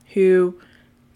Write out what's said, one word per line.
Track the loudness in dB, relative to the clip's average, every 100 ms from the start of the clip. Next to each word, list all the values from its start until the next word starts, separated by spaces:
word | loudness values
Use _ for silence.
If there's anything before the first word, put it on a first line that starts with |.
| _
who | -2 0 0 -2 -6 _ _ _ _ _